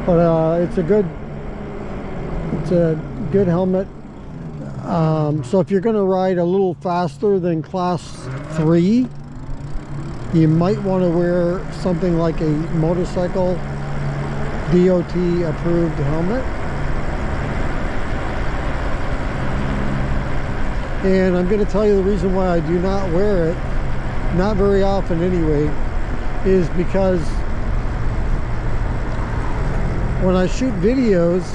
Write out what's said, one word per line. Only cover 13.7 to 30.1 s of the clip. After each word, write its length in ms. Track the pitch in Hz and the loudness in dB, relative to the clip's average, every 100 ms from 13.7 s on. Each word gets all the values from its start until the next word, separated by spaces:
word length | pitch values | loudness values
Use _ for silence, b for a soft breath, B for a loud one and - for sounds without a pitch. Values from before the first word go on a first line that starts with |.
| - - - - - - - - - - | -6 -4 -4 -2 -4 -4 -4 -2 -2 2
D 200 | 175 180 | 4 4
O 120 | 180 | 4
T 400 | 165 175 175 175 | 0 0 0 0
approved 560 | 170 143 170 170 170 156 | 0 -2 0 2 0 0
helmet. 460 | 139 151 180 247 254 - - - - - - - - - - - - - - - - - - - - - - - - - - - - - - - 69 67 67 67 - - - - - - - - - - | 0 0 0 0 -2 -2 -4 -2 -2 0 0 -2 -2 -2 -2 -2 -2 -2 -2 -2 -2 -2 -2 -2 -2 -2 -2 -2 -2 -2 -2 -2 -2 -2 -2 -2 -2 0 0 0 0 0 0 0 0 0 0 0 -2 0
And 320 | 196 190 185 180 | 2 4 4 2
I'm 120 | 180 | 2
gonna 160 | 208 | 2
tell 200 | 208 196 | 2 2
you 120 | 214 202 | 4 4
the 120 | 190 | 2
reason 240 | 202 185 185 | 0 0 2
why 140 | 185 | 2
I 100 | 170 | 0
do 180 | 156 175 | 0 0
not 320 | 190 196 185 | 0 0 2
wear 360 | - 208 190 165 | 2 4 2 2
it, 80 | 180 - - - - - - - 170 | 0 -2 0 0 0 -2 -2 0 2
not 200 | 196 214 | 2 2
very 260 | 202 196 | 2 4
often 400 | 196 196 - 170 | 2 2 0 0
anyway, 460 | 180 180 156 147 147 - - - - - - - | 0 2 2 2 2 0 0 0 -2 -2 -2 0
is 240 | 190 185 160 | 2 2 2
because 500 | 170 175 208 190 180 143 - - - - - - - - - - - - - - - - - - - - - - - - - - - - | 0 0 2 2 2 0 0 0 -2 0 0 -2 0 0 0 0 0 0 -2 0 0 0 -2 -2 -2 -2 -2 -2 -2 0 0 0 0 -2